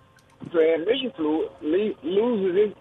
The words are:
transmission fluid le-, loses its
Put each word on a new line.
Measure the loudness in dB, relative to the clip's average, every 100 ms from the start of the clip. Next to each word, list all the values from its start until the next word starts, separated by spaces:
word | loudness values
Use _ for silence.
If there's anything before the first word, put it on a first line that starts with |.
| _ _ _ -18 -4
transmission | 2 2 2 0 -2 -2 -4
fluid | -2 -2 -4 -6
le-, | -2 0 0 -4
loses | -4 0 0 0 0 2 0
its | -2